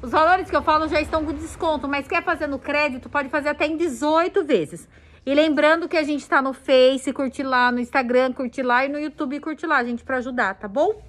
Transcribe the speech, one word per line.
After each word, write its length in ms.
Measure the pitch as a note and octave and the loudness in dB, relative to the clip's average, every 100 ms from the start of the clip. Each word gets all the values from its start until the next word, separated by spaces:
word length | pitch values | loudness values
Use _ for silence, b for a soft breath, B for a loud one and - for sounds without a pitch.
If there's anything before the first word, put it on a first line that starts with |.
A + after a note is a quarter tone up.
Os 100 | B3 | -2
valores 380 | D4+ D#4+ F#4 E4+ | 2 4 4 2
que 60 | D#4 | -2
eu 60 | |
falo 280 | D4+ D#4 D#4 | 2 2 2
já 100 | D4+ | -2
estão 240 | D4+ D#4+ D#4 | 0 -2 -4
com 60 | |
desconto, 560 | D4 D#4+ - E4+ D4+ C#4 | -6 -10 -6 -2 -2 -2
mas 180 | C#4+ C#4 | -6 -2
quer 160 | F4 | -4
fazer 260 | E4+ E4 D4+ | -2 -4 -4
no 120 | C#4 | -6
crédito, 500 | - D4 D4 B3+ A#3 | -4 -2 -2 -4 -6
pode 200 | D4 C#4 | -4 -2
fazer 200 | D4+ D4 | -2 -2
até 160 | D4 D#4 | -2 -2
em 120 | D#4 | 0
dezoito 680 | E4+ A#3 D4 D#4 F4 G4 | -2 -2 2 2 2 0
vezes. 460 | D4+ A#3+ D3+ E3 - b b b - | 0 0 0 -8 -18 b b b -2
E 80 | |
lembrando 540 | C#4+ D#4+ C#4+ D4+ E4 E4 | 2 4 4 4 4 2
que 80 | F4 | -2
a 80 | |
gente 240 | D4 D4 - | 0 -4 0
tá 140 | E4 | 0
no 100 | C4+ | 0
Face, 640 | C4 - C4 B3+ C4+ - | -6 2 6 6 4 -4
curte 280 | B3+ C4+ - | -4 -6 -4
lá, 300 | C4+ B3+ B3 | -2 2 2
no 80 | B3 | 0
Instagram, 540 | A#3+ C#4+ B3 B3+ C4 | -2 -2 2 2 2
curte 280 | B3+ B3+ - | -2 -8 -4
lá 240 | B3+ A#3+ C4+ | 0 2 0
e 40 | |
no 100 | D4 | -2
YouTube, 400 | D4+ D4 D4 C#4+ | -6 -6 -6 -6
curte 260 | D4+ D#4 E4+ | -8 -8 -2
lá, 160 | D4 | 0
gente, 220 | A#3+ A#3+ | 0 -6
pra 140 | - C4 | -4 -4
ajudar, 380 | B3 B3 G#3 G3 | -4 -2 -2 -4
tá 120 | G#3 | -8
bom? 340 | G#3 E4+ G#4+ | 0 0 0